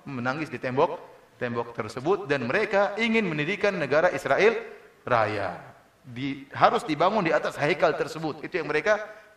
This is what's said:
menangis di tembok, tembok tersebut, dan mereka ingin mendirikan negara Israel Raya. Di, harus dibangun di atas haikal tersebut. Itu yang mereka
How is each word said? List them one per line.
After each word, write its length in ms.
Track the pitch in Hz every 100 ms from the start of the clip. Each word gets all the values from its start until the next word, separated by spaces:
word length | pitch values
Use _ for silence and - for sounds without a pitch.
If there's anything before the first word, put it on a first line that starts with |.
| -
menangis 400 | 135 123 143 143
di 80 | 123
tembok, 400 | 131 127 170 139 - - - -
tembok 400 | 123 117 117 120
tersebut, 560 | 107 131 139 196 185
dan 160 | 143 120
mereka 480 | 165 208 196 196 202
ingin 320 | 226 226 202
mendirikan 480 | 151 147 202 208 190
negara 320 | 139 143 175 139
Israel 400 | 131 139 202 226 - - - _
Raya. 560 | - 120 107 104 95 85 - - _ _
Di, 440 | - 120 139 139 -
harus 320 | 117 123 120 -
dibangun 360 | 147 175 214
di 80 | 170 151
atas 240 | 196 135
haikal 360 | 143 175 175 156
tersebut. 480 | 151 156 160 151
Itu 160 | 160 175
yang 80 | 147
mereka 320 | 147 190 214 214 - -